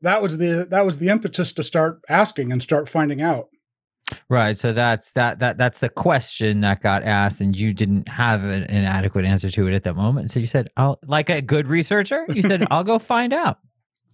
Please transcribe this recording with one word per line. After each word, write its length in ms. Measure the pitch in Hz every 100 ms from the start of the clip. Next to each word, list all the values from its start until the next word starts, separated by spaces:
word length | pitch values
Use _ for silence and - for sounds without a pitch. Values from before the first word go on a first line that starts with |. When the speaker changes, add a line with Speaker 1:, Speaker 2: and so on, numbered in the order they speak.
Speaker 1:
that 200 | 175 208
was 160 | 196 156
the, 280 | 175 170 180
that 160 | 190 196
was 120 | 143
the 120 | 175
impetus 420 | 220 208 - 180
to 100 | -
start 380 | 147 170 160 165 -
asking 440 | 160 208 - 123
and 80 | 127
start 260 | - 147 151
finding 340 | 165 151 139
out. 280 | 165 135 - _ _ _ _ _ - - -
Speaker 2:
Right. 280 | 123 107 107
So 140 | 120
that's, 400 | 113 120 113 -
that, 280 | - 120 -
that, 180 | 123 -
that's 220 | 123 -
the 100 | 123
question 720 | - 180 143 - - 110 104
that 200 | 104 98
got 220 | 101 98
asked, 380 | 110 101 101 -
and 120 | 98
you 200 | 95 110
didn't 340 | 95 101 101 -
have 360 | - 120 107
an, 200 | 101 98
an 220 | - 101 98
adequate 400 | 95 95 98 92
answer 240 | 98 95
to 180 | 92 95
it 60 |
at 100 | 95
that 120 | 90 85
moment. 340 | 104 135 117
So 100 | 127
you 80 | 117
said, 220 | 139 117 -
"I'll," 220 | 135 139 135
like 240 | 151 147
a 120 | 160
good 260 | 123 151 139
researcher, 580 | 165 156 208 196 285 339
you 120 | 233
said, 240 | 196 190 202
Speaker 1:
<laughs> 40 |
Speaker 2:
"I'll 140 | 160 185
go 120 | 226
find 360 | - 240 247
out." 260 | 285 339 - _ _ _ _ _